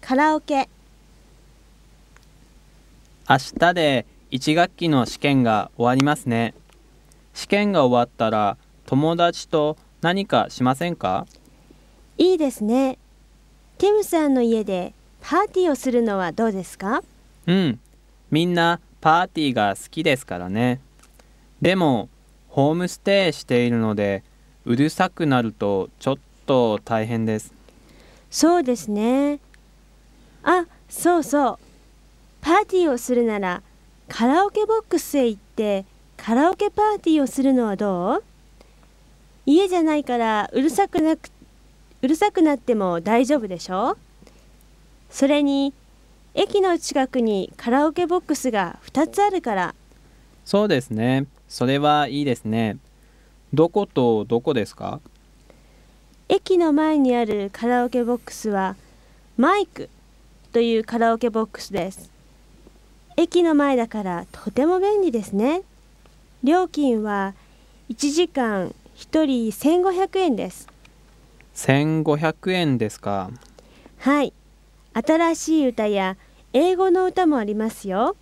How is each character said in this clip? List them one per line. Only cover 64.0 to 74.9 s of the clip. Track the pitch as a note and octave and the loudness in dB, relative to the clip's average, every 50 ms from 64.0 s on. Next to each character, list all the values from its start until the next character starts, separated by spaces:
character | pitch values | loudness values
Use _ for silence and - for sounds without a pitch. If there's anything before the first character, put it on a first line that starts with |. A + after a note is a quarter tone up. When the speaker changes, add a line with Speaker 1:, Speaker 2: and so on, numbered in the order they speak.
| G3+ | -6
Speaker 1:
ら | F#3 F3 E3+ F#3 - - | -6 -6 -6 -8 -12 -18
と | - - G#3+ | -12 -12 -6
て | - B3 C4+ | -2 0 0
も | D#4+ F4+ F#4 | 2 2 2
便 | F#4+ G4+ G#4+ G#4 | 0 0 0 2
利 | F#4+ E4+ A#3 | 0 0 -2
で | A#3 F#3+ | -4 -6
す | - | -4
ね。 | G3 G3 G#3+ C4 D#4+ F#4 G4 _ _ _ _ _ _ _ _ - _ _ _ _ _ _ - | -2 0 0 0 0 -2 -6 _ _ _ _ _ _ _ _ -20 _ _ _ _ _ _ 0
料 | B3+ D#4+ F4+ F#4 | 2 2 2 2
金 | F4 - D4+ D4 C4+ A#3 A3 | 0 -2 -2 0 2 2 0
は | G#3+ G#3+ G#3 G3+ G3 G3 G3 - - - - _ _ _ _ - _ | 0 -2 -2 -2 -4 -4 -8 -12 -20 -20 -20 _ _ _ _ -20 _
一 | - A#3 - - D4 | -14 -8 -4 -4 -2
時 | C#4+ D#4+ F4+ | 0 0 0
間 | E4+ - C#4 B3 A3 G#3 G3 F3+ - - - _ - - | 0 0 -2 -2 -2 -2 -2 -4 -6 -8 -14 _ -20 -20
一 | - - _ - D#4 D#4 | -20 -20 _ 0 0 2
人 | C4+ C4+ A#3+ A3+ A3 G3+ | 2 0 0 -2 -4 -6
千 | - - C#4+ E4 F4+ | 0 0 2 2 4
五 | F4+ G4 F4+ | 2 0 0
百 | F4 G4 F#4+ - F#4+ | 0 -2 -2 0 0
円 | F#4 E4+ B3 | 0 0 0
で | F#3+ F3+ F#3 | -2 -4 -10
す。 | - - - - _ _ _ - _ _ _ _ _ _ - _ _ _ - _ _ | -10 -16 -20 -20 _ _ _ -20 _ _ _ _ _ _ -20 _ _ _ -20 _ _
Speaker 2:
千 | - - - C3 C#3 D3 D#3 D#3+ D#3+ D3+ | -6 0 2 2 2 2 0 0 0 0
五 | D3+ D3 | 0 0
百 | D3 E3 D#3 D#3 _ - F#3 | 0 0 -2 -4 _ -4 -2
円 | F#3 F3+ F3 D3+ C3 | -2 0 2 0 0
で | A#2 A2 G#2+ | 0 -2 -4
す | - - | -6 -8
か。 | - G#2 G2+ G2 F#2 F#2+ A#2 B2 - - - - - - - - - - - - | -6 -4 -4 -4 -6 -8 -12 -16 -20 -20 -20 -20 -20 -20 -20 -20 -20 -20 -20 -4
Speaker 1:
は | - B3+ C#4+ D4 C4+ | 0 0 2 2 0
い。 | - _ _ _ - _ _ _ _ _ _ _ _ | -2 _ _ _ -20 _ _ _ _ _ _ _ _